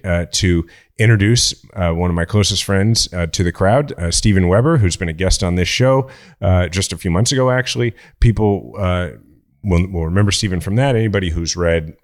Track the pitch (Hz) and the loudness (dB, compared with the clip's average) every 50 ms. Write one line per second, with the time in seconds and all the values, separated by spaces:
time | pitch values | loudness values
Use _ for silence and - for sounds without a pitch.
0 | - 95 87 87 85 - - - 101 90 87 85 82 - - - _ _ _ - | -4 -2 -2 -2 -2 -4 -4 -2 0 2 2 0 0 -4 -10 -20 _ _ _ 0
1 | 110 113 113 101 98 104 120 123 - - - - - - - 104 90 85 82 82 | 2 4 4 4 4 2 2 2 0 -2 -4 -8 -14 -14 -6 -2 -2 0 0 0
2 | 90 90 85 85 82 - - 104 101 - 101 92 - - 98 95 98 110 117 - | 0 0 0 0 -2 0 0 0 2 2 0 -2 -2 -2 0 2 2 2 2 0
3 | - - - 90 85 80 - - 90 85 - - 95 95 113 139 151 139 - - | -2 -4 -4 -4 -4 -4 -2 -2 -2 -2 0 0 2 2 2 2 0 -2 -6 -6
4 | 87 85 - - - 110 101 95 90 87 92 104 120 156 170 143 104 87 82 - | -6 -2 -2 0 2 2 2 4 2 4 2 2 2 2 2 2 2 0 0 -2
5 | 95 85 80 80 92 92 - - 98 90 87 90 90 - - - 123 131 135 135 | -6 -8 -6 -4 -2 0 0 0 0 -2 0 0 -2 -2 0 0 2 2 2 2
6 | 131 131 - - - - - _ 98 95 92 90 90 85 85 95 95 - 90 82 | 0 -4 -10 -20 -20 -20 -12 _ 0 2 2 2 2 0 -2 -4 -4 -4 -6 -6
7 | - 90 82 90 117 - 139 131 127 127 127 127 123 - - 120 120 120 - - | -4 -2 0 0 0 0 0 0 0 0 0 0 -2 -4 -4 -4 -4 -4 -4 -8
8 | - - _ _ - 120 104 110 107 104 101 92 - 60 - 101 98 90 90 90 | -14 -20 _ _ 2 2 2 2 2 0 0 0 -4 -10 -8 -4 -4 -2 -2 -2
9 | 90 78 60 52 - _ _ _ _ _ _ _ - 104 90 85 90 92 95 85 | -4 -6 -10 -14 -20 _ _ _ _ _ _ _ -2 0 0 2 0 0 -2 -4
10 | 80 80 87 98 104 98 98 - - 101 92 87 80 95 98 117 135 143 127 110 | -4 0 2 2 2 2 0 0 -2 -2 -4 -4 -4 -2 -2 0 0 2 2 0
11 | 110 110 95 101 95 87 80 85 85 80 - 90 87 85 85 82 78 80 - - | 0 0 0 0 -2 -2 -2 -4 -4 -4 -4 -2 0 0 0 0 -2 -6 -12 -18